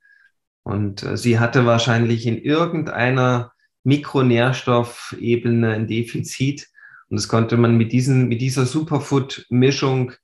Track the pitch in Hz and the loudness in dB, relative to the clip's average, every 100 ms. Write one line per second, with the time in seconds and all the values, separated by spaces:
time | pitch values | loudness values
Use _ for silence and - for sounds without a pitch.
0 | _ _ _ _ _ _ - 101 101 98 | _ _ _ _ _ _ -8 -4 -4 -6
1 | 92 107 120 113 117 135 120 117 123 117 | -8 -4 0 2 2 2 4 2 2 2
2 | 117 117 117 113 139 156 170 185 156 107 | 2 0 -2 -4 0 0 0 -2 -4 -2
3 | 123 131 127 123 117 _ _ _ 131 147 | 0 2 2 0 -4 _ _ _ 0 0
4 | 143 139 127 117 123 127 - 120 120 - | 0 0 2 4 2 0 0 0 0 -8
5 | - - 113 120 117 117 113 110 110 110 | -16 -6 -2 0 2 2 2 0 -2 -4
6 | 117 - - - 135 139 - _ - - | -4 -6 -8 -4 -4 -4 -12 _ -20 -20
7 | - 107 - 117 113 117 117 117 113 127 | -8 -6 -2 0 2 2 4 4 2 0
8 | 127 131 120 117 131 131 123 160 156 147 | 2 2 2 0 -2 -2 -2 -2 -2 -4
9 | - 139 131 - - 123 131 139 139 131 | 0 -2 -2 -10 -2 2 2 2 0 0
10 | 127 - | -4 -8